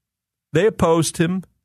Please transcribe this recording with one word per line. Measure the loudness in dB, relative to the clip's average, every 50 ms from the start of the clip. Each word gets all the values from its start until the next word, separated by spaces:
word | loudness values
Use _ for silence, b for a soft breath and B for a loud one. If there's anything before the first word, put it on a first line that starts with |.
| _ _ _ _ _ _ _ _ _ _
They | -2 0 0
opposed | 0 0 0 0 2 2 2 0 -2 -2
him. | -2 -2 -2 -4 -6 -8 -12 _ _